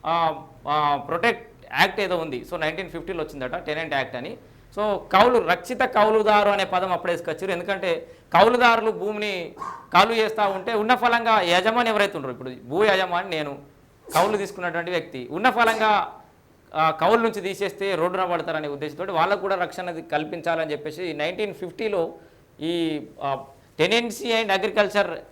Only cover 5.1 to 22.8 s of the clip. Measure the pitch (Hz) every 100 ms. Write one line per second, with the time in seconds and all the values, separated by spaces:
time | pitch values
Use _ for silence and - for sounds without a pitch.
5.1 | 190 240 240 160 180 - 254 254 220 214
6.1 | 220 214 208 202 196 190 185 185 175 180
7.1 | 175 170 156 190 175 180 190 180 165 -
8.1 | - - 170 214 247 240 226 220 175 196
9.1 | 214 208 185 160 - - - - 170 214
10.1 | 233 220 220 202 190 185 220 214 254 240
11.1 | 233 226 220 180 175 196 233 233 208 202
12.1 | 170 131 123 131 127 120 156 214 190 180
13.1 | 175 190 160 147 139 - _ _ _ -
14.1 | 156 196 208 196 196 175 165 175 175 156
15.1 | 131 120 156 247 220 226 226 220 202 -
16.1 | - - _ _ _ _ 156 160 156 170
17.1 | 233 226 214 185 185 196 - 196 175 175
18.1 | 185 185 170 160 156 147 143 151 147 190
19.1 | 165 175 202 190 190 170 - 180 170 -
20.1 | 151 156 170 170 165 156 147 151 156 180
21.1 | 143 156 185 214 170 175 - 220 196 170
22.1 | - - _ _ - 160 170